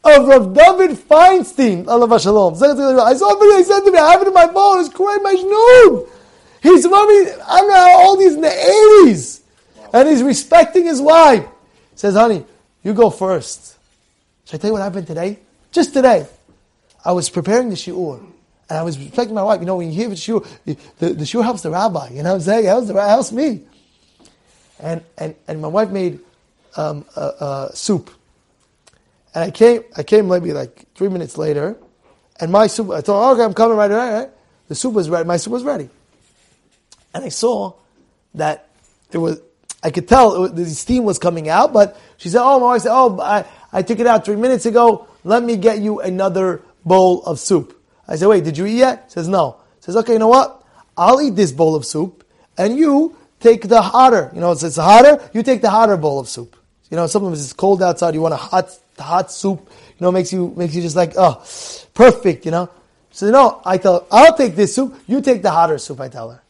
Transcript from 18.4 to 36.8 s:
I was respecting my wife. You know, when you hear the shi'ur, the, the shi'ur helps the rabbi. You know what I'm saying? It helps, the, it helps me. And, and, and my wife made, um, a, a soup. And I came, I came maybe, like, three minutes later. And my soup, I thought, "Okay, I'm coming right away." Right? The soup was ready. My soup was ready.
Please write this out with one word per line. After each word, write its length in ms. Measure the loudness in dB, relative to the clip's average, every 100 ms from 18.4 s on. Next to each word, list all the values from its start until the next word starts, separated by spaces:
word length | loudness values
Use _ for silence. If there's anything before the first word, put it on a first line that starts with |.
| _ _ _ -10
I 20 |
was 160 | -8 -12
respecting 380 | -10 -8 -6 -6
my 80 |
wife. 160 | -4 -4
You 80 | -4
know, 100 | -8
when 120 | -8
you 40 |
hear 160 | -8 -8
the 60 | -10
shi'ur, 280 | -6 -6 -8 -18 -14
the, 100 | -14 _ _ -8
the 100 | -6
shi'ur 200 | -6 -4
helps 180 | -4 -6
the 80 | -8
rabbi. 400 | -6 -6 -6 -12
You 140 | -10
know 60 | -6
what 60 | -6
I'm 60 |
saying? 240 | -2 -2 0
It 20 |
helps, 200 | -2 -2
the, 100 | -4
it 100 | 0
helps 240 | 0 -2
me. 300 | -6 -6 -6 _ _ _ _ _ _ _ _ _ _ _ _
And, 240 | -14 -14 _ -16
and, 160 | -16 -14 -16
and 140 | -14
my 60 | -6
wife 240 | -4 -4
made, 280 | -6 -8 -10 _ _ _ _ _ -12
um, 300 | -10 -10 -16 -12
a, 60 |
a 540 | -12 -10 -12 -10 -12 -12
soup. 340 | -6 -6 -8 _ _ _ _ _ _ _ _ _ _ _ _ -10
And 80 |
I 80 | -10
came, 320 | 0 2 2 -6 -14
I 60 |
came 260 | -2 -2 0
maybe, 240 | -4 -4
like, 340 | -10 -12 _ _ _
three 140 | -8
minutes 280 | -8 -12 -8
later. 400 | -6 -6 -8 -10 _ _ _ _ _ _
And 120 | -2
my 140 | 0 0
soup, 240 | -2 -8
I 120 | -8
thought, 320 | -4 -2 0
"Okay, 100 | 0
I'm 100 | -2
coming 240 | 0 0 0
right 140 | -2
away." 220 | -2 -4
Right? 160 | -8 -10 _ _ _ _
The 60 |
soup 220 | -10 -6 -4
was 160 | -4
ready. 160 | -4 -4
My 100 | -6
soup 160 | -6
was 100 | -8
ready. 260 | -8 -10 -12 _ _ _ _ _ _ _ _ _